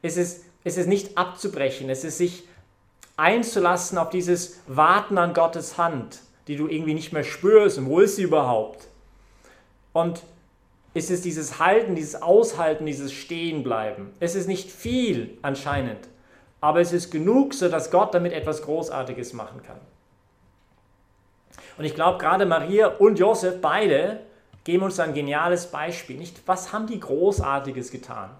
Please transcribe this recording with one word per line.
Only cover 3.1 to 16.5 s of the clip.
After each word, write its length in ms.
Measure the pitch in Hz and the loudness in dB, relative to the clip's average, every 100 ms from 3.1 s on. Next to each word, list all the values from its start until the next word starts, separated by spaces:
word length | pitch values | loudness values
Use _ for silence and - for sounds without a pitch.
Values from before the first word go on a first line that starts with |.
| - | 2
einzulassen 840 | 160 233 226 202 175 180 - 180 | 4 4 0 2 2 2 -2 -2
auf 120 | 165 | -2
dieses 500 | 185 175 175 - - - | -2 0 0 -2 -14 -6
Warten 520 | 135 156 196 208 196 | 4 6 4 2 0
an 160 | 175 | 2
Gottes 440 | 165 165 170 - - | 2 2 0 -10 -2
Hand, 420 | 170 143 110 - _ _ - | -2 -2 -10 -16 _ _ -12
die 80 | 143 | -6
du 100 | 156 | -4
irgendwie 280 | 156 160 | -4 -4
nicht 180 | 156 156 | -4 -4
mehr 100 | 156 | -6
spürst 560 | 131 - 190 214 202 - | -6 0 8 8 8 2
und 80 | 131 | 0
wo 140 | 160 | 4
ist 160 | 208 208 | 4 4
sie 60 | |
überhaupt? 640 | 180 156 131 113 110 - - _ _ _ _ _ _ _ _ _ _ | 2 2 2 0 -2 -10 -20 _ _ _ _ _ _ _ _ _ _
Und 300 | 165 170 170 - _ _ _ _ _ _ | -2 -2 -4 -16 _ _ _ _ _ _
es 160 | 175 156 | -8 -4
ist 140 | 175 | -4
dieses 340 | 175 156 147 - | -4 -6 -8 0
Halten, 360 | 165 214 196 | 4 4 2
dieses 280 | 165 147 - | -4 -6 -6
Aushalten, 640 | 165 202 226 - 165 156 156 | 4 4 4 0 -2 -2 -4
dieses 260 | 135 139 | -6 -8
Stehenbleiben. 1000 | 135 - 165 170 156 127 113 107 104 98 - | -12 -12 -8 -6 -4 -4 -4 -4 -8 -14 -6
Es 140 | 175 | -4
ist 140 | 190 180 | -2 -4
nicht 220 | 180 - | -4 -8
viel 680 | - 233 254 240 131 110 - | -12 -4 0 0 -2 -4 -8
anscheinend, 640 | 143 135 147 143 123 104 - _ _ _ _ | -6 -6 -4 -4 -4 -8 -16 _ _ _ _